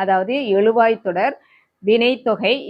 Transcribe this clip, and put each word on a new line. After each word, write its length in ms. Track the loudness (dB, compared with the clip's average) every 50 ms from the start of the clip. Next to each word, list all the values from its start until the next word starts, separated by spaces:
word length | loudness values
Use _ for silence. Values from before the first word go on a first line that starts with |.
அதாவது 340 | -2 0 0 0 0 -2 -4 -4 -2 0 0 2
எழுவாய் 440 | 2 2 2 2 2 2 0 -2 -4
தொடர், 300 | -6 -4 -2 -2 -4 -4 -6 _ _ _ _ _ _ _ _ 0 2
வினைத்தொகை, 640 | 2 2 2 0 -2 -2 -2 -4 -2 -2 0 -2 -2 -2 -4